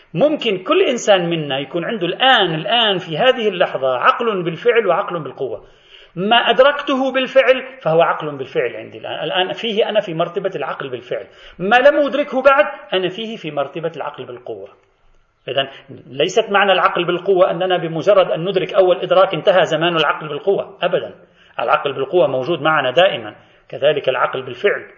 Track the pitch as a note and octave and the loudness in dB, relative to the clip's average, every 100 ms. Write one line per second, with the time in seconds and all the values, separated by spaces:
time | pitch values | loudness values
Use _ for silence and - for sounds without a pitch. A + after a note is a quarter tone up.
0 | _ D#3+ C#4+ D4+ A#3 F#3 - E4+ F4 A#3+ | _ 2 2 2 -2 -4 0 2 2 0
1 | - F#3+ E3+ E3 D3 C3+ C#3 F3 E3+ A3 | 4 4 4 -2 -2 -4 -4 -6 -4 -4
2 | F3 - C4 B3 F3+ D#3+ F3 A#3+ A3 F#3 | -4 0 4 4 2 -2 0 0 2 0
3 | E3 D#3 B3+ B3 G#3+ F3 F3 D3 C3 B2+ | -4 0 2 2 0 0 -2 0 -2 2
4 | F3+ C4 A#3 G3 E3+ E3 A#3 A#3 G3+ E3+ | 2 2 -2 -2 -4 -2 2 2 2 0
5 | - F3 C3+ - C3 G#2+ - _ _ - | -2 -6 -8 -8 -8 -8 -14 _ _ -20
6 | - E3+ G3 A#3 - G#3 C4+ C#4+ - C4 | -16 -6 2 2 4 6 4 4 -2 -2
7 | C4+ C4 B3+ C4+ A#3+ C4 - - E3 D#3+ | 0 -2 2 2 4 2 0 -6 2 4
8 | D#3+ F3+ D3+ C#3+ B2 E3 A#2+ A2 A2+ A2 | 4 0 -6 -8 -4 -2 -2 -6 -14 -14
9 | A#2+ A#2+ D3+ F#3 F#3+ G3 A#3 G3+ G#3+ G#3 | -10 -8 -4 -2 -2 -4 -4 -2 0 0
10 | E3+ D#3+ E3+ G3 F#3+ E3 C#3 F#3 C#3 B2 | -2 -4 -2 -2 -6 -6 -8 -8 -8 -10
11 | - A#2 G2 - - - F#3 A#3+ C4+ D#4 | -8 -8 -10 -20 -20 -8 0 2 4 2
12 | C#4+ C4+ C#4 C4 C4 C4+ D4 - - F#3 | 0 0 -2 0 2 4 0 -4 -6 -4
13 | F3+ G3+ A3 A3+ D#3+ D3 C3 E3+ E3 D3+ | -4 -6 -10 -10 -8 -6 -6 -6 -8 -8
14 | C#3+ - B2 B2 - G#2+ G2 _ _ _ | -10 -10 -14 -14 -14 -14 -16 _ _ _
15 | _ _ _ _ - C3 C3 - - B2 | _ _ _ _ -6 -4 -4 -10 -20 -20
16 | - B2+ E3+ A3+ - G3+ G3 F3+ F#3 F#3 | -18 -4 0 0 2 2 4 4 2 0
17 | E3+ F3 G3 F#3 F#3 E3+ F#3 F3+ D#3+ D#3+ | -2 -2 0 2 2 2 -2 -2 -2 -2
18 | D3 G3 F3 D#3+ F3 F#3+ D#3+ - F#3 F3 | 2 4 4 0 -2 -2 0 2 2 2
19 | - F3 F#3+ D#3+ G3+ F3+ D#3 D#3 E3+ E3 | 2 4 4 2 2 4 2 0 0 2
20 | C#3+ - D3+ C#3+ F#3+ G3 - - F3+ E3+ | 0 -2 -6 -4 0 -2 -4 -4 -2 -2
21 | G#2+ F#2 - _ _ - A#2+ C#3+ C#3 C3+ | -4 -16 -20 _ _ -6 0 0 0 -4
22 | C3+ F3+ D3 C3 B2+ E3 D#3 D#3 C3 C3+ | -2 2 2 0 -2 -2 0 0 2 4
23 | F#3+ D3 G#2+ - _ _ _ C3+ C#3 C#3+ | 2 2 -10 -16 _ _ _ 0 0 2
24 | C3 B2+ C3+ C3+ B2+ B2 G3+ C3+ G#2+ | -2 -2 -2 -4 -10 -2 -2 -2 -8